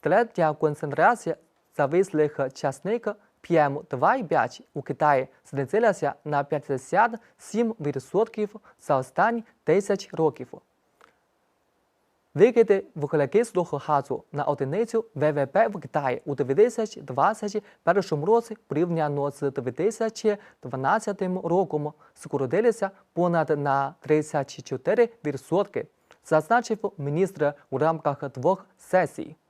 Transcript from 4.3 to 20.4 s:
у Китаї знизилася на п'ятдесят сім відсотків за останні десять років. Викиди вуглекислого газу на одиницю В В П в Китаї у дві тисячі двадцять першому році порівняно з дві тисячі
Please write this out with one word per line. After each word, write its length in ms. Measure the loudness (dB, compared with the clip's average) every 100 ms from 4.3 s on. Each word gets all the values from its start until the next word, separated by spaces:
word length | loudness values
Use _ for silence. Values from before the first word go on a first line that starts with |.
| 0 0 -4 -12
у 80 | -12
Китаї 460 | -8 0 4 4 0 _ -10
знизилася 640 | -6 -2 2 2 2 -4 -6
на 200 | -4 -2
п'ятдесят 680 | -2 -6 -4 -6 -2 0 0 -2 _ _
сім 360 | -8 -2 -2 -2
відсотків 720 | -6 -6 -4 -2 -2 -4 -8 -8 _ _
за 160 | 0 0
останні 480 | 0 0 0 0 -8 _ 2
десять 420 | 2 2 -4 -4
років. 360 | 0 0 0 -16 -16 _ _ _ _ _ _ _ _ _ _ _ _ _ _ _ _ _
Викиди 500 | 4 6 6 4 4 0
вуглекислого 840 | -8 -2 0 2 2 2 -2 -2 -4 0
газу 380 | 0 0 -8 -6
на 120 | -4
одиницю 600 | -2 -2 -2 -2 -2 -2 -4
В 180 | -2 0
В 140 | 0 0
П 220 | 2 0
в 120 | -2
Китаї 420 | -6 -4 -2 -4
у 100 | -6
дві 200 | -4 0
тисячі 460 | 4 4 2 -6 -8
двадцять 640 | -8 0 0 0 -6 -6 -10 _
першому 440 | 0 0 0 -2 2
році 300 | 0 0 -16 _
порівняно 640 | -2 0 0 -2 -2 -4
з 200 | -4 -4
дві 220 | -4 -6
тисячі 640 | -2 -4 -2 -6 -2 -2 -2